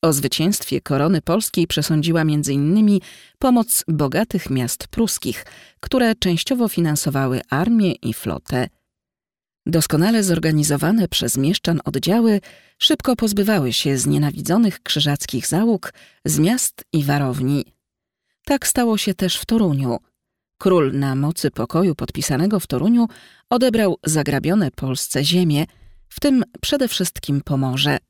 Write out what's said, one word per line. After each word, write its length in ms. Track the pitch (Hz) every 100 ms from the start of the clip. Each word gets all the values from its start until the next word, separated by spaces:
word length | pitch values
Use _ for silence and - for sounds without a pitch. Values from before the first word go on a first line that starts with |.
O 100 | 165
zwycięstwie 680 | 143 139 - 160 202 - 139
korony 420 | - 139 151 180
polskiej 440 | - 180 220 - 165
przesądziła 580 | 175 147 156 151 165
między 280 | 156 151 143
innymi 500 | 139 147 202 214 202 - - - _
pomoc 460 | 262 247 226 - -
bogatych 640 | 156 139 139 226 190 -
miast 380 | 135 120 - -
pruskich, 560 | - 226 - 135 113 - - - _
które 340 | - 262 240
częściowo 540 | 226 185 170 - 254 226
finansowały 720 | - 170 151 - 139 135 127 -
armię 420 | 135 196 233 190
i 220 | - 113
flotę. 540 | 110 - 71 - 127 127 _ _ _ _ _ _ _ _ _ -
Doskonale 560 | 165 151 151 180 226
zorganizowane 880 | 196 165 160 156 147 143 151 226 180
przez 280 | - 120 135
mieszczan 440 | 135 196 - 165
oddziały 560 | - 139 - 214 226 208 - - _ _
szybko 380 | - 311 - 247
pozbywały 560 | 226 202 202 208 131
się 260 | 117 151 135
znienawidzonych 840 | 135 147 147 - 147 190 226 -
krzyżackich 640 | - 170 147 143 - 127 -
załóg 460 | 160 226 208 - - - _
z 140 | - 151
miast 460 | 160 247 - - -
i 120 | 160
warowni. 600 | 143 143 139 127 131 143 - _ _ _ _ _ _ _
Tak 220 | - 277 -
stało 320 | - 240 214
się 160 | -
też 220 | 185 185 -
w 100 | -
Toruniu. 520 | 226 196 139 131 117 _ _ _ _ _ _
Król 400 | 196 180 139 139
na 160 | 139
mocy 360 | 131 143 160 147
pokoju 440 | - 123 160 190
podpisanego 680 | 151 - - - 139 180 208
w 60 | -
Toruniu 420 | 127 170 240 226 - - _ _
odebrał 480 | 240 254 226 208 170
zagrabione 680 | - 156 139 143 151 202 156
Polsce 540 | - 135 127 - 131
ziemie, 400 | 143 175 175 147 160 _ - - _
w 120 | -
tym 240 | 285 262 - -
przede 280 | - 285 254
wszystkim 520 | - 175 - - 139
Pomorze 580 | - 139 135 127 143 143 _